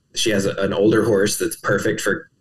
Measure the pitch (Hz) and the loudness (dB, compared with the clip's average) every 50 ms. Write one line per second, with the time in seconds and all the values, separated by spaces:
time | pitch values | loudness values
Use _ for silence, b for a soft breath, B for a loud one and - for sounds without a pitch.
0 | _ _ _ - - 113 104 98 95 95 - - 98 98 92 98 101 113 117 110 | _ _ _ -4 -2 0 0 0 0 -2 -2 -2 -4 -2 0 2 4 4 4 4
1 | 107 117 104 95 101 104 - - - - - - - - 104 98 - 107 110 - | 2 2 2 2 2 0 0 -2 -4 -6 -6 -6 -4 -2 -2 0 0 -2 -4 -2
2 | - 104 95 - - _ _ _ | -2 -4 -4 -4 -6 _ _ _